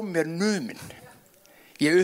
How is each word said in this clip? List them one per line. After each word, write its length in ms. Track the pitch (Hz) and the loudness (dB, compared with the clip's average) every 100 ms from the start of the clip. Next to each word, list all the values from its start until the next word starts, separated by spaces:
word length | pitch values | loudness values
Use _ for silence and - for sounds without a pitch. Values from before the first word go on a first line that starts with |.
mér 260 | 214 170 156 | -2 -2 -2
numinn. 520 | 170 208 202 120 - - - - - _ _ _ - - - | -2 -2 -2 -6 -12 -16 -20 -20 -20 _ _ _ -20 -16 -2
Ég 160 | 147 175 | 4 4